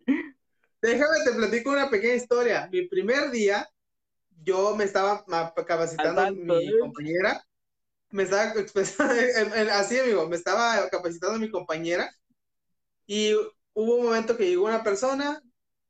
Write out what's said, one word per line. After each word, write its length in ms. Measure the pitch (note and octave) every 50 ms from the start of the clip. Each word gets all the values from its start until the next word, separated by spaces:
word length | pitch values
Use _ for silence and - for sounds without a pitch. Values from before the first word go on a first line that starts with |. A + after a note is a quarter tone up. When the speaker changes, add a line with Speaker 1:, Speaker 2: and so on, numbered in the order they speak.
| _ - C#4+ E4+ E4 C#4+ - _ _ _ _ _ _ _ _ _
Speaker 1:
Déjame 420 | - A3+ A#3 A#3+ D4 D4+ A4+ D4+ -
te 60 | B3+
platico 400 | A3+ A3 A3+ G3 G#3+ A#3 A#3 C#4
una 180 | C#4 C#4 C#4 C#4
pequeña 260 | A#3 G3 G#3+ A#3+ B3
historia. 540 | A#3 A#3+ - A#3+ A#3+ B3 A#3 G3 D3 - F3+
Mi 160 | F#3 F3+ F3+ -
primer 440 | G3 F#3 F#3+ G#3+ B3+ C#4+ D4 C#4+
día, 360 | B3 A#3 G#3 G3 G3+ G#3 - - _ _ _ _ _ _ _ _ _ _ _ _ _ E3 D#3
yo 320 | F#3+ F#3 F#3 G3 G#3 G#3
me 80 | G#3+ G#3
estaba 400 | F#3+ G3 G3 F#3+ G3 G#3 G3 - F#3+
ma-, 260 | F3 E3 E3 E3 - F3 D#3+
capacitando 560 | - E3+ E3 E3 D#3 D#3+ D#3 D#3 D#3+ F3 F#3
Speaker 2:
Asalto, 200 | F#3 G3 G3 F#3 F3
Speaker 1:
mi 240 | F3 F3 E3+ - F#3+
Speaker 2:
¿eh? 120 | G#3+ A3+
Speaker 1:
compañera. 640 | B3 - - D3 D3 D3+ E3 F3+ F#3+ A3 C4+ - - _ _ _ _ _ _ _ _ _ _ _ _ _
Me 120 | G3+ G3 F#3+
estaba 280 | F3+ F#3+ G3+ A3 A3
expresando, 640 | A3 A3 G3 - - G3 G3 - - - D4 C4+ B3+
<laughs> 240 | A#3 B3 B3 A#3+ A3+
en, 160 | G#3+ G#3 G#3+
en, 160 | A3+ G#3+ G#3+
así, 280 | G3+ G3+ G3 G3 A#3+ C4
amigo, 300 | C4 B3 G#3+ F3 D#3+ E3
me 80 | F3
estaba 520 | E3 - F3+ F#3 A3+ A#3 A#3 A3+ G#3 F#3 -
capacitando 500 | - F3 - E3+ E3+ - F3+ G3 A3 A3+
mi 100 | A3 G#3+
compañera. 640 | - F3 D3+ - D#3+ D#3+ E3 E3 F3 F#3+ B3 - - _ _ _ _ _ _ _ _ _ _ _ _ _ _ _ _ _ _ -
Y 260 | G3+ G#3+ G#3+ G#3+ G#3+ G#3+ G#3+ G#3+ - _ _ _ -
hubo 220 | G#3+ A3 A3+ A#3+
un 100 | A#3+ A#3+ A#3
momento 300 | A3+ A3+ A3 A3+ A3+ A3+
que 100 | G3+ F3+
llegó 180 | F3+ F3+ G3+
una 180 | G#3+ A3+ A3 A3+
persona, 580 | G#3+ G3 G3 B3+ C4 C4+ C4+ C#4+ D4 D4+ D4+ - _ _ _ _ _ _ _ _ _